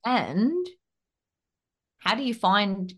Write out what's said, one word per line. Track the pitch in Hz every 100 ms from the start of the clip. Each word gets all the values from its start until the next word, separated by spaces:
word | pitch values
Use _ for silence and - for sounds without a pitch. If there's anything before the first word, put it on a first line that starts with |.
| 233
And | 247 107 160 240 349 359 - _ _ _ _ _ _ _ _ _ _ _ _
how | 185
do | 226
you | 269 226
find, | 185 196 202 190 185